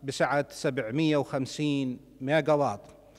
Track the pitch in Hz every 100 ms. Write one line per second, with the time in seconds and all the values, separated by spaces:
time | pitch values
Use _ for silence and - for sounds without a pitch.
0 | 139 131 147 143 139 - 156 131 110 135
1 | 160 151 135 143 131 - 151 139 131 123
2 | - - 131 156 147 147 135 101 - -
3 | -